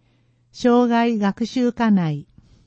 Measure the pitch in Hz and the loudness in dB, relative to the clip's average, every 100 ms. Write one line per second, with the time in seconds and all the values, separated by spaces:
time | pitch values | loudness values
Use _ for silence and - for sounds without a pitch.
0 | _ _ _ _ _ - 247 240 240 233 | _ _ _ _ _ -4 2 2 2 0
1 | 233 226 202 - 226 262 240 233 226 196 | 0 0 -2 -4 -6 -2 -2 0 0 2
2 | 165 147 - _ _ _ | 0 -6 -10 _ _ _